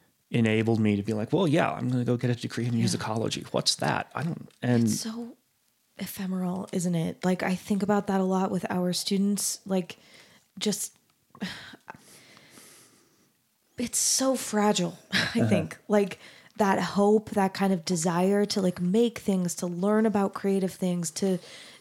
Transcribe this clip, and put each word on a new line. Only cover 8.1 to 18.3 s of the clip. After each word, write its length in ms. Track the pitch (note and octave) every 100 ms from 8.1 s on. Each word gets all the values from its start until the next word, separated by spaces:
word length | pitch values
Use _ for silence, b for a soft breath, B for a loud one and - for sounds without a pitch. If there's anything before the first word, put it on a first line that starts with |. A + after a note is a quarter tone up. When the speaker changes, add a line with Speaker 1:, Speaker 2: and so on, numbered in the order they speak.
| F#3+
Speaker 2:
a 40 |
lot 260 | F#3 F#3 F#3+
with 160 | F#3 -
our 220 | F3+ F3+
students, 640 | F3+ - G3 G3+ G3+ - - G3
like, 320 | F#3+ F3 - b b b b b -
just, 340 | G#3+ F#3+ - _ _ _ _ -
<sighs> 60 | F3+ B B - - - B B B B B B B B B B B B _ _ _ _ _ -
it's 200 | A#3+ -
so 380 | - - C4 B3+
fragile, 640 | - G#3 G#3 G3+ E3+ - -
<laughs> 60 |
I 300 | F#3+ - A3+
Speaker 1:
Uh-huh. 60 | A2+
Speaker 2:
think. 280 | F3+ D#3+ - -
Like, 320 | G#3 G3+ - B B B -
that 220 | G3+ F#3+
hope, 500 | F3+ G3 G3+ G#3+ G#3+
that 220 | G3+ F#3+
kind 180 | F#3+ G3
of 140 | F#3 E3+
desire 600 | F3 F3 E3+ F#3